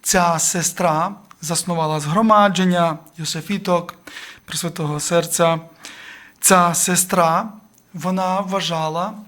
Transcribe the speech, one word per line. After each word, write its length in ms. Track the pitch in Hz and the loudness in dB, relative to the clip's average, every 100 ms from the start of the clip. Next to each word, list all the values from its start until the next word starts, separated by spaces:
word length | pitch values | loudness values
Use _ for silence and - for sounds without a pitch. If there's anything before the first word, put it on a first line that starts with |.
ця 360 | - 190 175 165 | 2 2 2 2
сестра 720 | - 180 165 - 180 156 180 202 - - | 0 0 -4 0 0 2 -2 -6 -18 -14
заснувала 600 | 156 165 - 165 156 156 | -6 -4 -2 -2 0 -2
згромадження 1000 | 147 175 226 214 202 180 185 180 170 151 - - | 0 2 6 6 6 4 2 2 0 -2 -12 -12
Йосифіток 760 | 156 - - 202 196 175 - - - - - - | -8 -8 -6 -6 0 0 -2 -16 -18 -18 -18 -20
Пресвятого 560 | - 156 170 - 151 151 | -10 -6 -6 -4 -6 -4
Серця. 580 | - 170 165 - 170 165 - - - - - - - _ | 0 0 0 2 2 2 -6 -20 -20 -20 -20 -20 -20 _
Ця 340 | - 190 175 | 4 6 4
сестра, 720 | 165 - 180 - 190 165 165 220 - _ _ _ | 2 0 0 0 2 2 2 -2 -12 _ _ _
вона 460 | 175 170 185 185 190 | -8 -4 -2 0 -2
вважала 720 | 190 196 160 165 156 160 190 220 | -2 -4 -2 -2 -4 -4 -6 -8